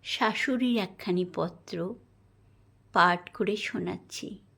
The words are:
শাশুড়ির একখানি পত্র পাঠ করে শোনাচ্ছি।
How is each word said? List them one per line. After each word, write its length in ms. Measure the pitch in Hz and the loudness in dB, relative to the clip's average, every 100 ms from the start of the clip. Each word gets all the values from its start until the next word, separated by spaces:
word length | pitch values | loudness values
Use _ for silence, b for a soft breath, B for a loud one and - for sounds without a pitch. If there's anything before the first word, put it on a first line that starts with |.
শাশুড়ির 720 | - - 220 214 - 254 247 233 | -8 -2 0 0 -2 0 2 0
একখানি 480 | 190 - - 180 180 | -2 -8 -2 -2 -2
পত্র 600 | 175 170 - - 175 180 240 - _ _ _ _ _ _ _ _ | -4 -4 -6 -12 -8 -8 -8 -18 _ _ _ _ _ _ _ _
পাঠ 360 | 196 175 175 - | 6 8 6 -2
করে 260 | - 196 208 | -2 -2 0
শোনাচ্ছি। 840 | - 226 175 185 - - - 196 - | -4 -4 -4 -6 -10 -12 -12 -14 -20